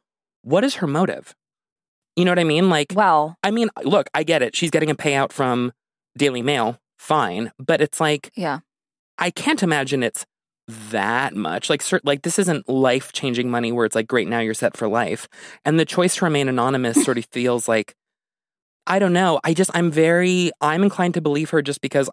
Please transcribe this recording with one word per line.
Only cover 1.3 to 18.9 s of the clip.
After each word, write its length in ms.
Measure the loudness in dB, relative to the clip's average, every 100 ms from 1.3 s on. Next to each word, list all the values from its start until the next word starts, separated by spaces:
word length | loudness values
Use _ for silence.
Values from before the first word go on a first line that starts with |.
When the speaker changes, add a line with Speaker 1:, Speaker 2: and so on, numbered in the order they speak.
| -20 _ _ _ _ _ _ _ 0
Speaker 1:
You 80 |
know 60 | 2
what 80 | 2
I 60 |
mean? 260 | 2 2 2
Like, 220 | 2 0
Speaker 2:
Well 420 | 2 4 4 0 -2
Speaker 1:
I 80 | -2
mean, 180 | 0 -2 -2
look, 240 | 0 0 2
I 80 | -2
get 180 | 0 0
it. 140 | 0
She's 160 | -2 0
getting 180 | 2 0
a 60 |
payout 380 | 0 0 0 0
from 400 | 0 0 0 -2 -6 _ _ _ -2
Daily 260 | 0 0
Mail. 360 | -2 0 -2 -4 _ _
Fine. 540 | -2 0 0 -2 -8 -6
But 220 | -2 2
it's 200 | 0 0
like, 300 | 0 0 -4 -8
Speaker 2:
Yeah. 240 | -6 -6 -10 _ _ _ _ -6
Speaker 1:
I 120 | -4
can't 320 | -2 -2 0
imagine 380 | 0 0 0 -2
it's 200 | -2 -4 -12 _ _ _ -20 -18 -6
that 440 | -2 0 0 -2
much. 340 | -4 -6 -4 -2
Like, 140 | -2
cer-, 180 | 0 -2
like, 180 | 0 -2
this 160 | -2 0
isn't 300 | 0 -2 -2
life-changing 840 | 0 2 0 -2 -6 -4 -2 -2
money 220 | -2 -2
where 120 | 0
it's 120 | 0 0
like, 100 | 0
"Great, 220 | -2 0
now 100 | -2
you're 160 | -2
set 220 | -2 -4 -2
for 100 | -2
life." 400 | -2 -2 -4 -10 -20 -20 -6
And 140 | 0 2
the 60 |
choice 300 | 2 2 0 2
to 80 |
remain 240 | 0 2 0
anonymous 560 | 0 0 0 2 2
sort 140 | 2 0
of 80 | -4
<laughs> 60 |
feels 340 | -2 0 0 0
like, 260 | 0 -2 -10 _ _ _ _ _ _ _ _
I 120 | -2